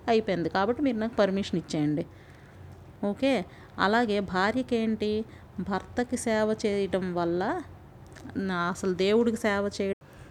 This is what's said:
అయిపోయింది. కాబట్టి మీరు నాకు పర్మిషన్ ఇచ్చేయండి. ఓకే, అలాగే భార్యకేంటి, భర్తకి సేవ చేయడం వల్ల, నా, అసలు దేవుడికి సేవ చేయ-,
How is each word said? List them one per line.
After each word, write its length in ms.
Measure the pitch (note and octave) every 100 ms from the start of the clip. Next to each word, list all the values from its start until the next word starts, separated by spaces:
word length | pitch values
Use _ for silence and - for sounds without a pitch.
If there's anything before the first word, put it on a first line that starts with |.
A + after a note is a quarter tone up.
| -
అయిపోయింది. 420 | A3+ G#3+ F3 D#3+
కాబట్టి 320 | F#3+ G3+ B3
మీరు 160 | C#4 A3+
నాకు 180 | A3 A3+
పర్మిషన్ 440 | G3 G3 G3 F3+
ఇచ్చేయండి. 460 | D#3 E3 D3 D3 - - - - - - - - - - G3+
ఓకే, 400 | G3+ C4 B3 F3 - - -
అలాగే 400 | F#3 A3 A#3+ G3+
భార్యకేంటి, 1040 | G3 F3+ G3 A#3 B3+ A#3 A3 A3 G#3+ G#3+ A3+ - - -
భర్తకి 580 | F#3+ G3 - - A#3+ B3
సేవ 380 | - A3 G#3+ G#3+ A3
చేయడం 480 | G3+ G3 F#3+ F#3
వల్ల, 480 | F3 E3+ F3 G3+ F4 - - - - - - - -
నా, 200 | F#3+ F3+
అసలు 380 | F3 F3+ G3+
దేవుడికి 440 | F3+ F#3+ G#3+ A#3+ A3
సేవ 320 | A3 G3+ G3+ -
చేయ-, 260 | G3 G3 - - -